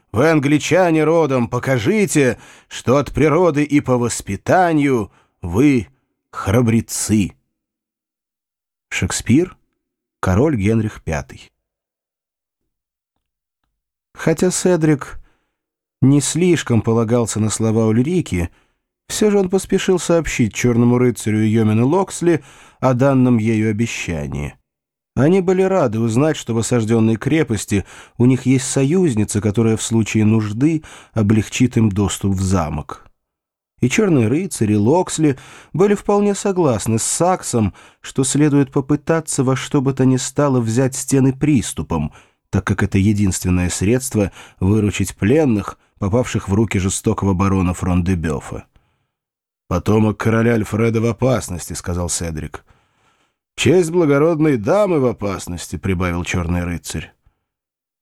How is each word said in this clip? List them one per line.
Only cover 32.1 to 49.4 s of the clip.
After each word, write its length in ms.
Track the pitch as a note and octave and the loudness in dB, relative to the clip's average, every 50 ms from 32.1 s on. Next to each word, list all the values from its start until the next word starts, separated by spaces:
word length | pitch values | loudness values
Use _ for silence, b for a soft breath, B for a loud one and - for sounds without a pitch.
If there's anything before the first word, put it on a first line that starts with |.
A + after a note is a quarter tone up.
| - - - G2 G2 | -2 -4 -4 -2 -2
в 60 | F#2 | -2
замок. 600 | F#2+ F#2 G2 F#2 D#2+ D2+ D#2 D2+ D2+ - - - - - _ _ _ _ _ _ _ _ _ _ _ _ _ _ | 0 0 0 0 0 -2 -6 -8 -10 -12 -16 -18 -20 -20 _ _ _ _ _ _ _ _ _ _ _ _ _ _
И 80 | - B2+ | -2 0
Чёрный 400 | - - A3 F#3+ D#3+ C3 A2+ G#2+ | 0 0 2 2 2 2 2 2
рыцарь, 440 | C3 D#3+ G3 F3+ - - A#2 G#2 | 0 -2 -4 -6 -4 -2 0 0
и 40 | G#2+ | 2
Локсли 600 | G#2 G2+ A#2 D#3+ F3+ F3+ - - - D#3 D3 C3 B B B B B B B | 2 2 2 2 2 0 -2 -2 0 0 0 0 B B B B B B B
были 220 | - D3 G3 G3+ G#3 | -2 0 2 2 2
вполне 400 | G3 - - G3+ G#3 G3+ G3+ G3 | 0 0 0 0 2 0 0 -2
согласны 640 | - - G#3 F#3+ F#3 E3+ C#3 A2+ F#2+ - A2 A2 A2 | -2 -4 -2 0 0 2 2 0 0 -2 -2 -2 -2
с 60 | - | -2
Саксом, 720 | - - - E3 F3+ F#3 E3+ - - - A#2 G#2+ F#2 B B B B B B | -4 -2 -2 0 0 0 -2 -4 -4 -2 0 0 0 B B B B B B
что 220 | - - - - | -20 -6 -4 -4
следует 480 | C#3 - - C3+ D3+ D3+ C#3 C#3+ C#3 - | -2 0 0 2 2 4 4 2 2 0
попытаться 720 | - D3 C3+ - D3 D3 - - E3 E3 D#3 - - - | -2 -4 -2 0 -2 -2 0 -2 -2 -2 -2 -4 -4 -2
во 140 | C3 B2+ C3 | 0 0 0
что 240 | B2+ - - - D3 | -2 -2 -2 -2 0
бы 120 | B2+ C#3 | 0 0
то 120 | C3 - C3 | 0 2 2
ни 120 | C3 C3 | 2 2
стало 440 | B2 - - - - D3 C#3+ C3 B2+ | 0 -2 -4 -2 0 0 2 2 0
взять 340 | A#2 A2+ A2 B2+ C3+ C3 C3 | 0 0 0 0 0 0 -2
стены 380 | - - - C3+ C#3 B2+ C3+ | -6 -4 0 2 2 2 2
приступом, 800 | C3 - D3+ D3 D3+ A2+ F2+ - - - D2 - F2 D#2 D2+ C#2+ b b b b b b b _ | 0 0 0 2 2 2 0 -2 -6 -10 -6 -4 -4 -4 -4 -6 b b b b b b b _
так 140 | - G2 - | -4 -2 0
как 180 | - G2+ - | -2 -2 0
это 160 | G#2 G2 - G2+ | -2 0 2 2
единственное 720 | F#2+ G#2+ G#2+ G2+ G#2 F#2+ F2+ - - F#2 F2+ F2+ F2+ F2 | 2 2 2 2 0 0 -2 -2 -2 0 0 0 0 -2
средство 600 | - - F#2+ G2 A#2+ C3 C3 - - G#2+ G2+ F#2 B B B B B _ | -2 -2 0 0 0 0 -2 -2 -2 0 -2 -2 B B B B B _
выручить 560 | F2+ F#2+ G#2 A2 G#2 G#2 - - G2+ - - | 0 2 2 2 2 0 -2 -2 -4 -4 -4
пленных — 600 | - G2 G2+ C3+ D#3+ D#3 C3 A2 G2+ G2 - - - _ _ _ _ | -2 0 2 2 4 2 2 0 0 -2 -6 -12 -16 _ _ _ _
попавших 500 | G#2 F#2+ G2 B2 B2 - - G#2 - - | -4 -2 0 0 -2 -2 -4 -6 -4 0
в 60 | G2 | 0
руки 240 | G#2 A#2 G2+ - G2+ | 0 0 0 0 -2
жестокого 560 | F2 G2 - - - A2+ G2+ - G2 G2 F#2+ | -2 -2 -4 -2 -2 -2 -2 0 0 0 0
барона 400 | F2 G2 G2 F#2+ F#2+ F#2 F2+ F2 | 0 0 0 2 0 0 0 -2
Фрон-де-Бёфа. 880 | - - F2+ F2+ F2+ E2+ F2+ F#2+ E2 D#2+ E2 D2 C2 - - - - - _ _ _ _ _ _ _ _ _ _ _ _ _ _ _ | -4 -2 -2 0 0 0 0 -2 -2 -2 -4 -6 -6 -8 -12 -14 -16 -16 _ _ _ _ _ _ _ _ _ _ _ _ _ _ _